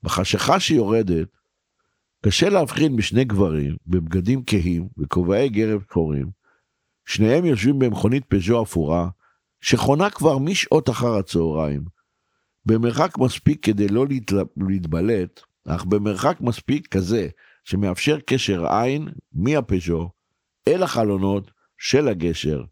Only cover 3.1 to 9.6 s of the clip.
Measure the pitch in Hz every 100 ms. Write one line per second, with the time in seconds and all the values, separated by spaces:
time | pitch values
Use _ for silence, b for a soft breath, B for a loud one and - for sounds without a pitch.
3.1 | 104 131 101 98 78 71 82 - 90 80
4.1 | 92 90 131 123 107 85 85 90 - 71
5.1 | - 87 101 135 104 110 107 95 87 80
6.1 | 73 71 95 _ _ _ _ _ _ -
7.1 | - 107 139 175 123 107 139 127 104 113
8.1 | 131 131 104 87 117 113 87 73 85 87
9.1 | - _ _ _ _